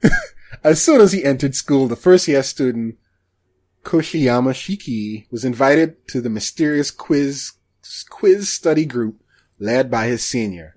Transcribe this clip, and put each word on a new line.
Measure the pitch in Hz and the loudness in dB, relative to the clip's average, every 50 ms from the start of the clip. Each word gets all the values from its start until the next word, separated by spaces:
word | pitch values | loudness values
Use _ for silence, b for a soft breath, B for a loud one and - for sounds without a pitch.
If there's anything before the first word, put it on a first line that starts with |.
<laughs> | - - - 807 698 - - - - - - - _ | 4 4 2 2 0 -4 -14 -20 -20 -20 -20 -2 _
As | 151 156 156 | 2 2 2
soon | - - 320 269 | 4 4 6 6
as | 220 196 | 6 6
he | 175 196 131 | 4 2 0
entered | 139 139 131 135 143 131 | 0 -2 0 -2 -4 -4
school, | - - - 151 139 135 127 | -4 -4 0 0 2 2 0
the | 117 | -2
first | 117 - 175 180 185 - - | -2 4 4 4 4 4 2
year | 151 139 | 0 0
student, | 131 - - - 143 127 123 117 117 113 113 _ _ _ _ _ _ _ _ _ _ _ _ _ _ _ _ _ _ | 0 -2 -4 -2 -2 -2 -2 -2 -6 -8 -8 _ _ _ _ _ _ _ _ _ _ _ _ _ _ _ _ _ _
Koshiyama | - - 165 156 - - 165 147 127 120 123 123 131 | -4 -2 -2 -2 -2 -4 -2 0 2 2 2 0 0
Shiki, | 131 - - - 190 202 - - 127 110 107 104 107 110 107 _ | -2 -4 -6 -8 -10 -10 -8 -8 -8 -6 -6 -8 -8 -12 -14 _
was | - 117 110 | -12 -8 -6
invited | 131 123 113 135 135 143 151 165 160 160 _ _ _ | -6 -2 0 2 4 4 4 2 0 -2 _ _ _
to | - 135 | -6 -6
the | 117 120 | -4 -4
mysterious | 110 107 104 - - - 160 151 151 147 147 - | -4 -4 -6 -8 -4 -2 -2 0 0 0 -2 -4
quiz, | - _ - - 165 143 143 139 139 139 - - - _ _ _ _ _ _ - - - - _ | -6 _ -4 -2 0 0 0 0 -4 -6 -10 -12 -14 _ _ _ _ _ _ -18 -16 -16 -16 _
quiz | - - - 208 185 202 202 190 | -18 -2 4 4 4 4 4 -4
study | - - - 170 156 156 156 | -6 -4 0 0 0 0 0
group | 156 117 120 117 110 110 _ _ _ _ _ _ _ _ _ | -2 -2 -4 -4 -4 -6 _ _ _ _ _ _ _ _ _
led | 101 104 117 127 131 123 | -6 -2 0 0 0 0
by | 120 117 110 | 0 -2 -2
his | 117 123 117 - | -2 -2 -4 -4
senior. | - - 131 113 107 95 87 80 76 _ | -6 -4 -4 -4 -4 -6 -10 -14 -20 _